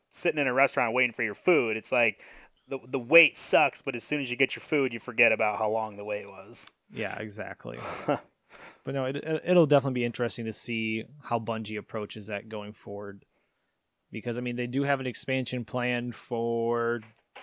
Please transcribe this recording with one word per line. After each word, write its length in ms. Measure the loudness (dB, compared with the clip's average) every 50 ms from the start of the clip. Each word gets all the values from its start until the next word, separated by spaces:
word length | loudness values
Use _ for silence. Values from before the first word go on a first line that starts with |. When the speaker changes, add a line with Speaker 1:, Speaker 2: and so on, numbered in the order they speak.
| _ _
Speaker 1:
sitting 280 | _ -4 -2 -2 0 2
in 80 | 0
a 60 | 2 4
restaurant 400 | 4 4 4 4 0 0 2 2
waiting 200 | 2 0 0 0
for 100 | -4 -4
your 100 | -4 -4
food. 440 | 0 2 4 4 6 4 2 -2
It's 140 | -4 -4 0
like, 280 | 2 4 4 2 2 _ -20 -20 -20 -20 -20 -20 _ _ _
the, 100 | -10 -10 -10 -8
the 120 | -4 -4 -4
wait 400 | 0 8 8 8 8 8 2 -6
sucks, 420 | -4 2 4 4 4 4 0 -4
but 140 | -8 -6 -6
as 80 | -6 -4
soon 180 | -4 -4 -2
as 80 | -2 -4
you 60 | 0
get 200 | 0 0 0 0
your 60 | -10
food, 320 | -4 0 0 2 2 0 -2
you 60 | -6
forget 320 | -10 -8 2 4 4 4
about 260 | 4 2 0 0 0
how 120 | 0 0 0
long 260 | 0 -2 -4 -6 -8
the 80 | -10 -6
wait 220 | -6 -6 -6 -6
was. 360 | -10 -14 -16 -16 -18 -18 -20 -20 -20 _ _ _ _
Speaker 2:
Yeah, 260 | -10 -8 -8 -6 -6
exactly. 640 | -8 -8 -10 -8 -10 -10 -10 -12 _ -12 -12 -10 -10 -10 -10 -10 -6 0
Speaker 1:
<laughs> 120 | 0 0 0 -2 _ _ _ _ _ -20 -20 -20 -20 -20 _ -8
Speaker 2:
But 100 | -6 -4
no, 100 | -2 -2
it, 100 | -2 -4
it, 280 | -6 -4 -4 -4 -2 2
it'll 200 | 4 6 6 8
definitely 360 | 8 8 6 6 4 0 0
be 20 | 0
interesting 400 | -2 0 0 -2 -2 -2 -4 -4
to 80 | -4
see 540 | -4 -4 -4 -2 -2 -2 -2 -2 -2 -4 -4 -8 -14 -18
how 180 | -6 -2 -2 -2
Bungie 400 | 0 -2 -4 -4 -4 -6 -6 -8
approaches 480 | -8 _ -6 -6 -6 -6 -8 -10 -8
that 220 | -6 -6 -8 -6 -8
going 240 | -10 -8 -8 -10 -14
forward. 500 | -14 -12 -12 -10 -10 -10 -10 -12 -14 _ _ _ _ _ _ _ _ _ _ _ _ _ _ _ _ _ _
Because, 260 | -12 -8 -6 -4 -4
I 40 | -4
mean, 160 | -4 -4 -4
they 100 | -4 -4
do 160 | -2 0 0 2
have 160 | 2 0 0
an 80 | 0
expansion 560 | -6 -6 -6 -4 -2 -2 -2 -2 -2 -4 -6 -6
planned 520 | -4 -4 -2 -2 0 -2 -2 -4 -6 -8
for, 840 | -10 -8 -6 -4 -2 -2 0 0 0 0 0 0 0 0 0 -2 -2 -6 -12 _ _ _ _ _ -20